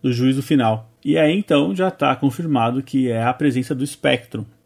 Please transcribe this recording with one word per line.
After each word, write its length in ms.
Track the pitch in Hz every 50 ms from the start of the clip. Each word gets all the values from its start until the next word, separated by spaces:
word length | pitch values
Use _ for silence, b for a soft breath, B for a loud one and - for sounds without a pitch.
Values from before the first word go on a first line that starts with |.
do 80 | - 131
juízo 320 | 123 120 123 131 131 135
final. 480 | 131 - 156 139 120 110 110 110 - - _ _ _
E 140 | 139 151 160
aí, 180 | 156 151 165
então, 380 | 202 202 - 160 143 147 175 196
já 140 | 180 185 190
tá 260 | 185 - 143 139 135
confirmado 680 | 127 - 139 - - 170 165 147 127 113 117 123 135
que 280 | 131 - - 135 131 123
é 120 | 113 113
a 100 | 113 123 131
presença 400 | - 151 147 117 127 120 - 151
do 100 | 127 135
Espectro. 600 | 143 - _ - 143 131 117 - - - 113 110 - _ _ _